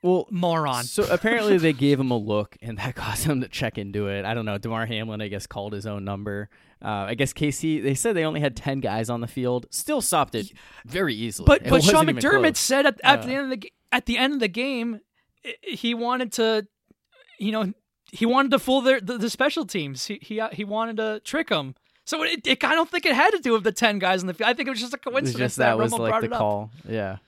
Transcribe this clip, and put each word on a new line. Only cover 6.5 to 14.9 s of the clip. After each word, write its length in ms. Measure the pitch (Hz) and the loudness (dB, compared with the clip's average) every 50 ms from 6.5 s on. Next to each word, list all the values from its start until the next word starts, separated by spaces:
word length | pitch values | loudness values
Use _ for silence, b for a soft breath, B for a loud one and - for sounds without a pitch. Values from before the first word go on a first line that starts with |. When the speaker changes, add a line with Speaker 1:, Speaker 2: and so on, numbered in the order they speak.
| b b b b b b - | b b b b b b -8
Speaker 1:
Uh, 220 | - 107 101 98 98 | -6 -4 -4 -4 -4
I 60 | 117 | -2
guess 180 | 110 139 131 | -2 -2 -2
K 200 | - - 156 151 | -2 -2 -2 -2
C, 280 | 135 - - 160 156 151 | -2 -2 -2 -2 -2 0
they 160 | 101 135 139 | 0 -2 -2
said 220 | 127 - 233 220 175 | 0 0 0 0 0
they 80 | 160 | 0
only 160 | 156 156 160 | -2 -2 0
had 160 | 147 143 113 - | -2 -2 -2 -2
ten 240 | - 147 135 135 | -6 -4 -4 -2
guys 280 | 131 113 98 110 113 110 | -4 -4 -2 -2 -2 -4
on 120 | 120 120 | -4 -6
the 60 | 117 113 | -6 -8
field. 380 | - - 127 123 123 123 117 - | -6 -4 -2 -2 -2 -2 -4 -6
Still 320 | - - - - - 277 | -10 -10 -4 -2 -2 -2
stopped 340 | - - - 160 143 - - | 0 0 2 2 0 0 -2
it 160 | 117 104 98 - B B B B B B | -6 -6 -6 -12 B B B B B B
very 300 | 117 123 180 196 160 120 | -8 -4 -2 0 0 -2
easily. 300 | 104 113 117 104 - - | -2 -4 -6 -6 4 6
Speaker 2:
But, 160 | - 285 - | 6 6 6
Speaker 1:
It 80 | - - | 6 4
Speaker 2:
but 120 | - - | 4 6
Sean 120 | 151 170 - 311 311 311 | 6 8 6 6 6 4
Speaker 1:
wasn't 20 | |
even 120 | - 240 | 2 2
Speaker 2:
McDermott 200 | - 285 392 403 - | 2 2 4 4 4
Speaker 1:
close. 160 | 311 - - | 4 2 2
Speaker 2:
said 260 | - - 262 277 277 | 0 2 2 4 4
at, 140 | 294 269 - | 4 2 2
at 180 | - 254 277 254 | 6 6 6 6
Speaker 1:
Uh, 60 | 220 | 4
Speaker 2:
the 60 | 240 254 | -2 -2
end 100 | 269 285 | -2 -2
of 40 | 262 | -4
the 60 | 254 233 | -6 -6
g-, 140 | 190 - _ _ _ _ - | -8 -14 _ _ _ _ -2
at 120 | 247 - | -2 0
the 120 | - 233 240 | 0 0 2
end 160 | 254 269 294 | 2 0 2
of 60 | 277 | 0
the 80 | 233 208 | -2 -2
game, 500 | 170 214 247 277 269 247 226 240 | 0 -2 -4 -2 -2 -4 -4 -4